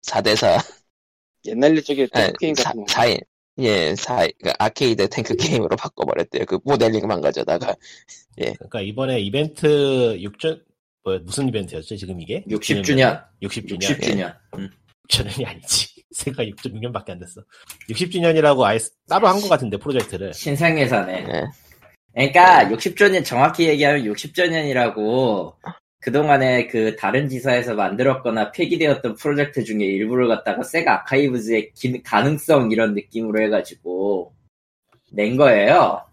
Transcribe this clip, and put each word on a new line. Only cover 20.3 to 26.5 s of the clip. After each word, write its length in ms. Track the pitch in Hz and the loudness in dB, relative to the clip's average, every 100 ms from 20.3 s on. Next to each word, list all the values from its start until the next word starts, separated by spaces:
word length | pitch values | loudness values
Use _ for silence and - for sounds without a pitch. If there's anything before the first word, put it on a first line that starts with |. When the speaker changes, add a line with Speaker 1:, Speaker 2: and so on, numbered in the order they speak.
Speaker 4:
신생회사네. 880 | - 151 139 165 160 127 117 92 92 | -8 -6 0 0 2 0 0 -2 -8
Speaker 1:
네. 220 | - 80 107 - _ _ _ _ _ | -6 -6 -6 -10 _ _ _ _ _
Speaker 4:
그러니까 500 | - 135 175 180 165 | -2 4 8 10 10
Speaker 1:
네. 80 | 101 | 6
Speaker 4:
육십 260 | 113 190 - | 0 -4 2
주년, 260 | 202 185 | 2 4
정확히 440 | 135 123 151 165 165 | 0 2 2 4 2
얘기하면 360 | 147 143 147 110 | 4 2 2 0
육십 280 | 104 147 | -6 -6
주년이라고 1200 | - 175 165 147 127 117 110 107 127 127 101 80 _ 175 - _ _ | -2 0 0 -2 0 0 0 -2 2 2 0 -4 _ -16 -16 _ _
그동안에 640 | - 135 151 139 131 | -2 0 4 4 4